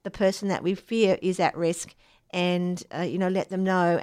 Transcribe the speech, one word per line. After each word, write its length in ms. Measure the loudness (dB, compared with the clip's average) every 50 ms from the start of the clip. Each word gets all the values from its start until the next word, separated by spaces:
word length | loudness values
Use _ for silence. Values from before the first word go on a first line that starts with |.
| -14
the 60 | -14
person 360 | -4 0 2 2 2 0 -2 -2
that 140 | -2 0 0
we 100 | -2 -2
fear 440 | -2 -4 -4 2 2 4 4 4 2
is 200 | 0 -2 0 2
at 160 | 0 0 0
risk, 400 | 0 -2 -2 -2 -4 -8 -12 -16 _ _ _ _ _ _ _
and, 540 | -4 -2 0 2 2 0 0 -2 -4 -6 -8 -10 -8
uh, 40 | -6
you 180 | -4 -4 -2 -2
know, 100 | 0 0
let 200 | 0 -2 -2 -2
them 160 | -2 -2 0
know, 340 | 2 2 4 4 4 2 2